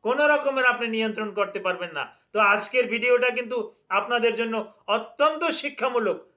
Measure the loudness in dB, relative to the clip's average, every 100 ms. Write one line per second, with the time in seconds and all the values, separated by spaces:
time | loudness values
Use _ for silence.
0 | -2 2 4 4 2 2 2 2 -2 -2
1 | -2 -4 -6 -2 -2 -2 -4 -4 -6 -8
2 | -8 _ _ 2 4 4 2 0 0 0
3 | 2 4 2 -2 -6 -6 -6 _ _ -2
4 | 0 0 2 0 -2 -4 -6 _ -2 -2
5 | -2 0 2 2 -2 -2 -6 -4 -2 0
6 | 0 -2 -8